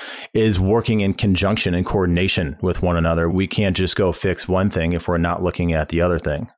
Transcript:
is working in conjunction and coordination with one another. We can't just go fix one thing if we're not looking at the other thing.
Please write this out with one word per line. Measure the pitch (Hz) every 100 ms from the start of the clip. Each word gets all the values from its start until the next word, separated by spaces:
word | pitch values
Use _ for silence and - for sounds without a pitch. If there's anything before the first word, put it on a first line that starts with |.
| - - -
is | 113 110 92
working | 95 113 113 110
in | 98
conjunction | 92 107 90 98 107 98 87
and | 92
coordination | 104 92 87 95 - 90 -
with | 90 85
one | 90 85
another. | 82 82 85
We | 92 95
can't | - 98 87
just | 90 -
go | 95
fix | 82 95 85 -
one | 92 95
thing | 87 82
if | 87 -
we're | 85
not | 85 85
looking | 90 - 85
at | 80 80
the | 82
other | 87 85
thing. | 78 73 -